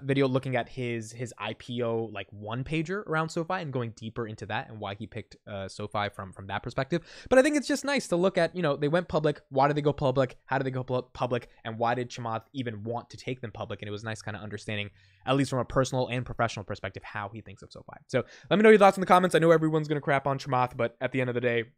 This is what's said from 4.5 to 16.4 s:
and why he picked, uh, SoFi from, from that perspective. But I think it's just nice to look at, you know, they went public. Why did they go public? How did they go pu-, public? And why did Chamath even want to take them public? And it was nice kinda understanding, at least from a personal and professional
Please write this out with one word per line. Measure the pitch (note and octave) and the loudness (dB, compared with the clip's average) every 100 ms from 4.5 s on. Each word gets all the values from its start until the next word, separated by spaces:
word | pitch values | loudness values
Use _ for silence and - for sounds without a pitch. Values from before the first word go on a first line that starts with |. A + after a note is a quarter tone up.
| A2 C3 | -4 -6
and | A2 | -8
why | G2+ G#2 | -8 -8
he | G#2+ | -10
picked, | A#2 - - - | -12 -14 -16 -12
uh, | G2+ G2 | -8 -8
SoFi | - G#2 G#2+ G#2 | -10 -6 -4 -4
from, | - G2 | -6 -12
from | F2+ G2 | -12 -8
that | G2+ | -6
perspective. | - A#2 C3 E3+ - - - | -6 -6 -2 -4 -4 -16 4
But | B3+ | 6
I | |
think | C#4 D4 | 6 4
it's | - | 0
just | C#4 | -2
nice | C4+ C4+ - | 0 -2 0
to | F3 | 2
look | F#3 F#3 | 2 2
at, | E3 F3+ | 0 0
you | |
know, | D#3+ C#3 | -2 0
they | D3 | 0
went | E3+ F3 | 0 0
public. | D#3+ D3+ D3 - | 0 0 -2 -2
Why | C3+ C#3+ | 2 2
did | D3 | 4
they | |
go | C#3+ | 0
public? | C#3+ C#3 B2+ C3 - - | 2 2 2 0 -2 -4
How | C3+ | -2
did | |
they | C3+ | -2
go | C3 | -4
pu-, | B2+ B2+ - | -2 -4 -4
public? | - B2+ B2 - _ | -4 -2 -2 -6 _
And | A2+ A2+ | -10 -2
why | A#2 | 0
did | B2 A#2+ | 0 -4
Chamath | - A#2 A2+ - | -8 -6 -6 -8
even | C#3 B2 G#2+ | -8 -8 -8
want | A2 A#2 - | -6 -8 -8
to | - | -12
take | - C3 | -10 -8
them | A#2 | -8
public? | A2 A2 G#2 | -10 -10 -10
And | G#2 | -8
it | |
was | G#2 | -8
nice | A2+ A2 | -8 -8
kinda | - G#2 | -10 -10
understanding, | G#2+ G#2 - G#2 G#2 - _ _ - | -10 -10 -6 -6 -6 -12 _ _ 0
at | C#3 | 0
least | C3+ | 2
from | C3 | -2
a | |
personal | A#2 - B2+ C3 B2+ | -2 0 0 0 -2
and | A#2+ B2 | -4 -6
professional | B2 | -2